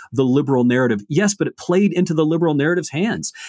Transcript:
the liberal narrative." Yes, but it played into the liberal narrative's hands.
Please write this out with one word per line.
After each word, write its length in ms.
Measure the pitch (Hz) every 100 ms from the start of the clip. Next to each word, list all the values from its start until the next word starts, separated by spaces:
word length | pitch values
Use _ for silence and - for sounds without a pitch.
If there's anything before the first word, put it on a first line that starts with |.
| -
the 140 | 120 131
liberal 400 | 135 139 131 123
narrative." 400 | 123 127 104 101
Yes, 280 | 151 202 -
but 120 | 139
it 80 | -
played 380 | - 180 202
into 200 | 175 180
the 120 | 160 156
liberal 280 | 165 170
narrative's 360 | 147 147 175 -
hands. 420 | 151 220 165 156 -